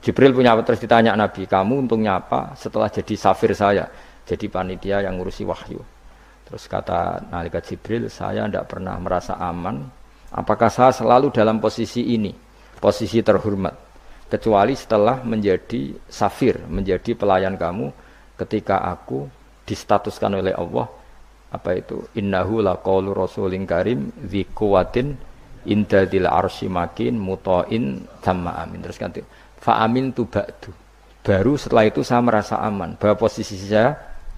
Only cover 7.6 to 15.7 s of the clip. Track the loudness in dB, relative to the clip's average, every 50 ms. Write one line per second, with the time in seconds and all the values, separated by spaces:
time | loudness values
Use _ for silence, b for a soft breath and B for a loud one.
7.6 | -8 -8 -10 -12 -8 -6 -4 -4 -4 -6 -8 -8 -8 -6 -4 -4 -4 -4 -4 -4
8.6 | -6 -8 -10 -10 -8 -8 -8 -6 -4 -2 -2 -2 -2 -4 -6 -6 -4 -6 -6 -6
9.6 | -6 -6 -6 -8 -8 -12 -16 -20 b b b b b b -8 -4 -2 0 2 2
10.6 | 2 2 4 6 6 6 6 4 4 4 4 4 4 4 2 4 4 4 4 2
11.6 | 0 0 -2 -2 -4 -4 -4 -4 -2 0 0 0 0 -2 -6 -10 -16 b b b
12.6 | b b b 0 2 2 2 2 0 0 0 2 4 4 4 2 2 0 -2 -2
13.6 | -2 -4 -6 -8 -14 -20 b b b b b b b -6 -6 -2 2 4 4 6
14.6 | 6 4 2 -2 -2 0 2 4 4 4 2 0 -2 -4 -2 0 2 2 0 0
15.6 | -2 -4